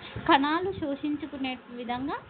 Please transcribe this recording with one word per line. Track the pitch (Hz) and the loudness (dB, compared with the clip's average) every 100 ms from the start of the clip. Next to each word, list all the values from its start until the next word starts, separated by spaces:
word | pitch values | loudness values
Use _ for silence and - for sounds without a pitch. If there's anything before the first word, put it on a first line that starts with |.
| - - - | -14 -4 6
కణాలు | 285 294 330 370 | 6 6 2 0
శోషించుకునే | 381 294 277 302 294 285 277 262 247 - | -2 -2 -2 -2 -4 -4 -6 -4 -6 -10
విధంగా | 240 240 247 277 466 - | -10 -6 -4 -4 -6 -8